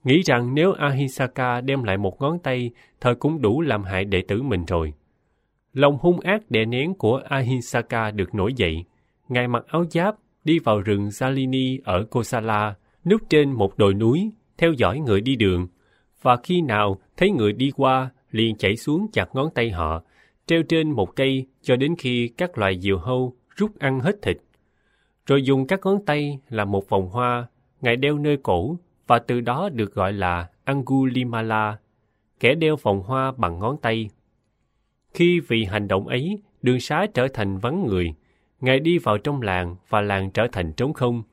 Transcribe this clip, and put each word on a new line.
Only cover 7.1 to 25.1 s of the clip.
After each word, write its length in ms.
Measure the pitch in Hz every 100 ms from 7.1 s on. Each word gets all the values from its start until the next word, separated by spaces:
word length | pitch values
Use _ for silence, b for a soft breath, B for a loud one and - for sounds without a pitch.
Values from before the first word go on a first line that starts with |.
| 131 -
Ahinsaka 840 | 135 123 131 117 123 113 117 110
được 240 | 104 92 104
nổi 180 | 98
dậy. 320 | 131 90 80 85 _ _ _ -
Ngài 180 | 123 123
mặc 180 | 120 -
áo 180 | 160 170
giáp, 240 | 165 190 214 _ _
đi 160 | 151 165
vào 220 | 135 107
rừng 300 | 101 101 101
Salini 680 | 104 131 139 131 131 131 131
ở 200 | - 90
Kosala, 720 | 113 127 110 120 110 107 107 98 _ _ 165
núp 160 | 220 -
trên 220 | 151 143
một 260 | 123 98 -
đồi 160 | 101
núi, 380 | 101 113 151 214 - _ -
theo 160 | 165
dõi 260 | 143 95 127
người 220 | 143 98
đi 140 | 117 131
đường. 320 | 101 90 90 _ _ _ _ _
Và 160 | 131 123
khi 180 | - 180
nào 380 | 147 107 104 95 b -
thấy 140 | 190
người 220 | 170 104
đi 180 | 104 135 135
qua, 340 | 131 131 131 _ _
liền 240 | 110 113 104
chảy 200 | 98 113
xuống 320 | - 156 214
chặt 160 | - 92
ngón 160 | 135 156 123
tay 160 | 117
họ, 320 | 87 80 82 b b b b -
treo 180 | 165
trên 280 | 156 165 156
một 240 | 131 95 -
cây 320 | 135 131 131 _
cho 140 | - 165
đến 200 | 143 170
khi 300 | 131 123 120 -
các 200 | 175 143
loài 220 | 98 92
diều 180 | 98 95
hâu 380 | - 127 127 - _ -
rút 240 | 214 -
ăn 200 | 139 131
hết 220 | 143 208
thịt. 160 | - 85 _ _ _ _ _ _ _